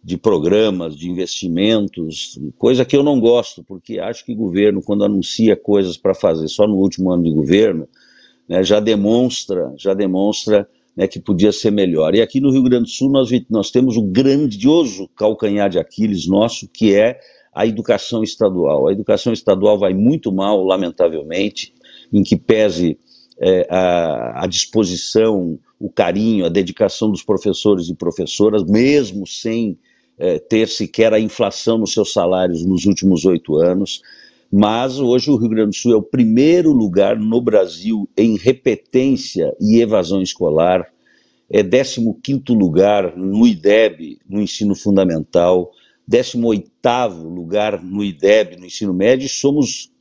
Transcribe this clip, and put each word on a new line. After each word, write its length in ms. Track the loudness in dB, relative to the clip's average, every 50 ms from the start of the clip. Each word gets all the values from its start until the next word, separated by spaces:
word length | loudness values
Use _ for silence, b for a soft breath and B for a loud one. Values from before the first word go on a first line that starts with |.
de 160 | _ -8 -10
programas, 760 | -2 0 0 0 2 0 2 2 2 2 0 -2 -4 -6 -8 -10
de 160 | -10 -10 -8
investimentos, 1300 | -6 -6 -6 -8 -8 -10 -8 -6 -4 -2 0 0 0 0 -2 -4 -6 -10 -10 -10 -10 -12 -14 -14 -14 -14 -14 -14 -10
coisa 280 | _ 0 2 2 2 0
que 120 | 0 2
eu 60 | 0
não 160 | 2 2 0 2
gosto, 460 | 2 4 2 2 0 -4 -14 -20 -20
porque 340 | _ -18 -20 _ -12 -10 -8
acho 260 | -8 -8 -10 -12 -12
que 80 | -12
governo, 480 | -8 -6 -6 -4 0 2 2 2 2 0
quando 220 | -4 -4 -2 0
anuncia 540 | 0 0 0 -2 -4 -4 -2 0 2 2 2
coisas 400 | 0 0 0 0 0 0 -2 -6
pra 180 | -4 _ -2 -2
fazer 320 | 0 0 0 0 0 -4
só 220 | -8 0 0 0 0
no 80 | 2
último 340 | 0 0 0 0 -2 -2 -2
ano 140 | 0 0 0
de 80 | 0
governo, 560 | 0 0 0 2 2 4 4 2 0 -4 -8 _ b b b b b b b b b b b _
né, 140 | -2 -2
já 160 | 2 2 2 2
demonstra, 960 | 2 2 0 2 2 2 2 2 2 0 -2 -6 -8 -6 -4 -4 -4 -6 -8
já 160 | -6 -4 -2
demonstra, 760 | -2 0 -2 -2 0 0 0 0 -2 -4 -2 0 0 0 0 _ _ _ _ _ _
né, 120 | -4 -4 -4
que 100 | -4 -8
podia 320 | -4 -2 0 2 2 2
ser 220 | 2 0 -2 0
melhor. 420 | 0 2 0 0 2 0 0 2 2
E 80 | 2
aqui 180 | 0 0 0 0
no 120 | 0 2
Rio 100 | 2 2
Grande 220 | 2 2 2 2 0
do 60 | -4
Sul 200 | -4 -4 -2 0
nós 180 | 2 2 0 2
vi-, 180 | 0 -2 -2 _
nós 220 | -2 -2 -2 0
temos 240 | 0 0 0 2 0
o 60 | 0
grandioso 1040 | -2 0 0 2 2 2 2 2 0 -2 -4 0 2 2 4 4 2 0 -4 -10 -16 -16 _
calcanhar 520 | _ -2 -2 0 0 -2 -2 0 0 0 0
de 120 | 0 -2
Aquiles 480 | -4 _ -4 -4 -2 -2 -2 -2 -2 0
nosso, 400 | 2 2 2 0 -2 -8 -14 -16
que 260 | _ 0 2 4 4
é 240 | 4 4 2 0 b b b b b b b
a 140 | _ -2 -2
educação 560 | -2 -2 -4 -2 0 -2 -2 0 -4 -4 -4
estadual. 640 | -4 -4 -2 0 0 0 0 0 0 0 2 2 2
A 60 | 0
educação 400 | 0 -2 0 -2 -2 0 0 -4
estadual 460 | -4 -2 0 0 0 2 4 2 2 2
vai 160 | 2 0 0
muito 360 | 2 2 2 0 0 -2 -4
mal, 320 | -2 -2 0 0 0 0
lamentavelmente, 1120 | 2 0 0 0 -2 -6 -2 0 0 0 0 -4 -8 -6 -4 -4 -4 -4 -6 -10 -16 -16 _ B B B B B B B
em 100 | 0 0
que 140 | 2 2 0
pese, 640 | -2 _ 2 2 4 4 0 0 0 -2 -2 -2 _ b b b b b b b -2
é, 260 | 2 2 2 2 2 0
a, 720 | 0 0 2 2 2 0 0 -2 -4 -4 -6 -8 -8 -6 -6
a 20 |
disposição, 1120 | -6 -4 -6 -6 -2 0 0 0 0 -2 -8 -8 -2 0 2 2 2 0 -2 -2 -4 -8 -10 _ _ _ _
o 100 | -12 -10
carinho, 540 | _ -2 -2 0 0 0 0 0 0 0 0
a 40 | 0
dedicação 600 | 0 -2 -2 -2 -2 -2 -2 -2 -2 -2 -2 -2
dos 120 | -2 -4
professores 680 | -2 -2 -2 -2 0 -2 -4 0 2 2 2 2 0 -6
e 60 | -8
professoras, 680 | -6 -6 -6 -6 -6 -8 -8 -2 0 0 2 2 0
mesmo 640 | 0 2 2 2 2 2 2 2 0 -2 -6 -10 -12
sem, 520 | -12 -14 -10 -8 -6 -4 -4 -4 -6 -6 _ _ _ _ _ _ _ _
é, 220 | _ -2 -2 -2 -4
ter 300 | -4 -2 0 0 0 0
sequer 440 | -2 -8 -8 -8 0 2 2 4
a 60 | 4 2
inflação 600 | 0 -2 -2 -2 -4 -4 -4 -4 -2 -2 0 0
nos 140 | -2 -2
seus 200 | -2 -2 -2 -2
salários 520 | 0 -2 0 0 0 0 0 -2 -2 -2 -2
nos 220 | -2 -2 0 0
últimos 380 | 0 0 2 2 0 0 2 2
oito 320 | 2 0 0 _ -2 0
anos. 440 | 2 2 2 0 -2 -4 -6 -8 -14 b b b b b b b b b b
Mas 480 | 2 2 2 2 2 0 -2 -4 -4 -2
hoje 280 | 0 2 2 2 2 2
o 80 | 0
Rio 120 | 0 0 0
Grande 220 | 0 0 0 0
do 60 | -2
Sul 160 | -2 0 2
é 40 | 2
o 60 | 2
primeiro 680 | 2 -2 0 2 2 4 4 4 4 4 4 4 4 2
lugar 480 | 2 2 2 2 2 2 2 2 0 -2
no 220 | -2 0 0 0
Brasil 680 | 0 2 2 2 2 2 -4 -8 -6 -4 -4 -4 -4 -6 _
em 200 | 0 2 2 2
repetência 1160 | 2 0 0 0 2 _ -2 -2 -2 _ _ 0 0 2 2 0 -2 -4 -8 -4 -4 -2 -4 -2 -2
e 200 | 0 2 4 4
evasão 420 | 4 4 2 0 0 0 -2 -2
escolar, 640 | -2 -4 -4 -4 -2 0 2 2 2 2 2 0 -2 -6 _ _ _ _ _ _ _ _ _ _ _ _
é 120 | 0 0
décimo 580 | 2 4 2 0 0 0 -4 -4 -2 -2 -4 -6
quinto 320 | _ -4 -4 -4 -2 0 0
lugar 640 | 2 2 2 2 2 2 4 2 0 -2 -4 -6
no 280 | -6 -6 -2 2 4 4
ideb, 720 | 4 4 2 2 2 4 4 4 2 0 -6 -16 -18 -18 _ _ _
no 120 | -4 -4
ensino 360 | -4 -4 -4 -4 -2 -2 -2
fundamental, 960 | -2 0 0 2 2 2 2 0 -2 -6 _ 0 2 4 4 2 2 0 -4 b b b b b b b
décimo 400 | 0 0 0 0 0 -4 -2 -2 0
oitavo 800 | -2 -2 -4 _ _ _ -2 -2 0 0 -2 -4 -4 -8 -14 -12
lugar 540 | -12 -12 -10 -6 -4 -2 -2 -2 -4 -6
no 220 | -10 -8 -6 -6 -6
ideb, 520 | -6 -6 0 2 4 4 4 4 0 -6
no 100 | -20 -20
ensino 280 | -18 -12 -8 -6 -4 -2
médio, 320 | 0 2 2 2 2 0
e 20 | -8
somos 640 | -8 -2 -2 0 0 0 -2 -2 -4 -12 -16 _ _ _